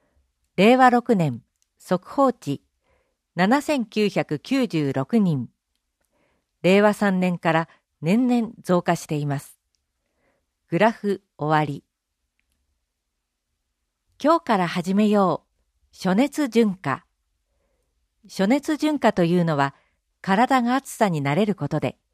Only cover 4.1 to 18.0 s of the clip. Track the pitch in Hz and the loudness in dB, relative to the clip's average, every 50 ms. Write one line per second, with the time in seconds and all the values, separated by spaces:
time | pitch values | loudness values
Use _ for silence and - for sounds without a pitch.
4.1 | - 165 147 - 151 139 - - 262 277 247 180 - 160 147 139 131 135 135 - | 0 -2 -4 -4 -6 -8 -4 -4 -2 -2 -2 -2 -2 -2 -2 -2 -2 -4 -4 0
5.1 | - 226 202 180 156 131 117 - _ _ _ _ _ _ _ _ _ _ _ _ | 0 2 2 2 0 -2 -4 -8 _ _ _ _ _ _ _ _ _ _ _ _
6.1 | _ _ _ _ _ _ _ _ _ _ - 175 190 202 208 208 202 - 214 202 | _ _ _ _ _ _ _ _ _ _ 0 2 2 4 4 2 2 0 -2 -2
7.1 | 190 185 185 180 180 165 - 170 160 160 165 _ _ _ _ _ _ - 147 160 | 0 0 -2 -2 -4 -2 -2 0 0 0 -2 _ _ _ _ _ _ -6 -2 0
8.1 | 196 233 262 240 247 240 226 - - - - - 180 175 - - 170 - - - | 0 0 2 0 0 -2 -2 -4 -10 -12 -4 -2 0 0 0 0 -4 -4 -4 -6
9.1 | 160 147 147 147 139 139 - - - _ _ _ _ _ _ _ _ _ _ _ | -6 -4 -4 -4 -6 -6 -8 -12 -20 _ _ _ _ _ _ _ _ _ _ _
10.1 | _ _ _ _ _ _ _ _ _ _ _ - 165 170 202 226 220 - - 202 | _ _ _ _ _ _ _ _ _ _ _ -6 -2 2 2 0 0 -2 -6 -6
11.1 | 190 196 _ _ _ - 147 151 156 151 151 143 143 - _ _ _ _ _ _ | -6 -6 _ _ _ -8 -2 0 0 0 0 -2 -6 -12 _ _ _ _ _ _
12.1 | _ _ _ _ _ _ _ _ _ _ _ _ _ _ _ _ _ _ _ _ | _ _ _ _ _ _ _ _ _ _ _ _ _ _ _ _ _ _ _ _
13.1 | _ _ _ _ _ _ _ _ _ _ _ _ _ _ _ _ _ _ _ _ | _ _ _ _ _ _ _ _ _ _ _ _ _ _ _ _ _ _ _ _
14.1 | _ - - 294 330 330 - - 226 185 180 165 - 180 160 185 190 202 214 208 | _ -2 0 2 2 2 0 0 0 0 0 -2 -4 -4 -4 -2 0 2 2 2
15.1 | 208 202 196 175 151 - _ _ _ _ _ _ _ _ _ _ _ - - 190 | 4 2 2 2 0 -4 _ _ _ _ _ _ _ _ _ _ _ -6 -2 0
16.1 | 185 208 277 285 - 302 294 240 214 226 233 208 180 - - 143 127 - _ _ | 2 2 0 0 0 -4 -4 0 2 2 2 2 0 -4 -6 -6 -8 -8 _ _
17.1 | _ _ _ _ _ _ _ _ _ _ _ _ _ _ _ _ _ _ | _ _ _ _ _ _ _ _ _ _ _ _ _ _ _ _ _ _